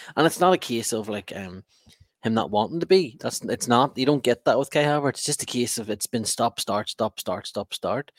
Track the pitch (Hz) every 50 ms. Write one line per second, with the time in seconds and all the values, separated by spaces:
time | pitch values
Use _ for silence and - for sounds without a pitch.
0 | - - - - 151 165 - - 180 180 185 180 - - 120 113 113 - - 110
1 | 107 104 104 104 98 - - 98 98 92 90 95 - _ _ _ _ _ _ _
2 | _ _ _ _ - 113 113 110 107 - 202 - 110 101 156 170 170 - 190 190
3 | 175 123 113 - - 120 - - - 107 117 113 - - 120 117 131 139 - -
4 | 131 131 147 139 - 123 120 - _ 143 120 120 139 - - 156 147 147 147 147
5 | 143 139 120 - - - 147 - - - - 123 120 113 - - 110 101 107 104
6 | - - - 117 110 104 - - 117 117 - - - - 101 104 107 - - -
7 | 113 110 - - - 110 90 98 101 - - 107 101 - - - - 90 101 127
8 | 143 - _